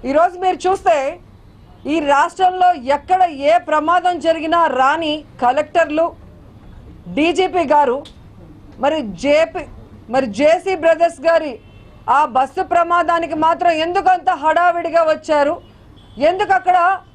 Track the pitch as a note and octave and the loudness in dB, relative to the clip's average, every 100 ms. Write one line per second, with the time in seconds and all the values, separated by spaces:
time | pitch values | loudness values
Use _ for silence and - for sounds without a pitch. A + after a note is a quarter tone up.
0 | A#3+ C#4+ F4 F4+ F#4 F4+ F#4 F#4+ - D#4 | 0 2 0 0 -4 -2 -2 -2 0 0
1 | C4+ F4+ - - - - - - B3 D#4+ | -2 -8 -18 -20 -20 -20 -20 -16 -4 -4
2 | C#4+ C#4 E4+ - F#4 F#4 F4+ F4 A#3+ C#4+ | 0 2 0 0 0 2 0 0 -2 -4
3 | C#4+ F#4 F4+ C#4+ C#4 F4 F4 D4+ D#4 F4+ | 0 2 2 0 0 0 0 -2 0 0
4 | F4+ F4 D#4+ E4 D#4+ E4+ D#4+ B3+ C4+ D#4 | 0 -2 -2 -2 0 0 0 2 0 0
5 | D#4+ D4+ D4 - A#3+ C4+ D4 F4 D#4+ D4+ | -4 -6 -10 -2 0 0 0 0 0 0
6 | E4 - - - - - - - - - | -2 -4 -20 -20 -20 -20 -20 -20 -20 -20
7 | - F3+ D#4+ D#4+ F#4 F#4 D4 D4 C#4+ B3+ | -8 -2 0 0 0 0 2 2 2 -2
8 | D4+ - - - - - - - C4 D#4 | -8 -20 -20 -20 -20 -20 -20 -4 -2 -2
9 | A3+ E3+ C#4 D4 D#4+ F4 C#4+ - - - | -6 -6 0 2 0 -4 -14 -18 -20 -20
10 | - B3 C4 G3 D4 F4 F#4 F#4 E4 D#4+ | -6 -4 -4 0 2 2 0 -2 0 2
11 | E4+ E4+ D#4 E4 D#4 A#3 - - - - | 0 0 0 0 -2 -12 -18 -20 -20 -16
12 | - C4 D4+ A#3+ C4 F#4+ F#4 F4 E4+ F4 | -2 0 2 0 -2 -4 -2 0 2 0
13 | E4 E4+ E4 D#4 D#4+ E4 F4 D#4 E4 F4+ | 0 -2 -2 -2 0 2 0 0 -2 0
14 | F#4 F#4 F#4 E4+ D4+ D#4+ F4 E4+ E4+ D#4+ | 2 0 0 -2 0 2 2 0 -2 0
15 | D#4+ D#4 D#4 D4+ C#4+ E4 - - - - | 0 -2 0 0 0 -2 -10 -20 -20 -20
16 | - - D4+ F#4 G4 F#4+ F4+ F4+ F4 F#4+ | -20 -2 0 0 0 0 2 2 2 0
17 | - | -6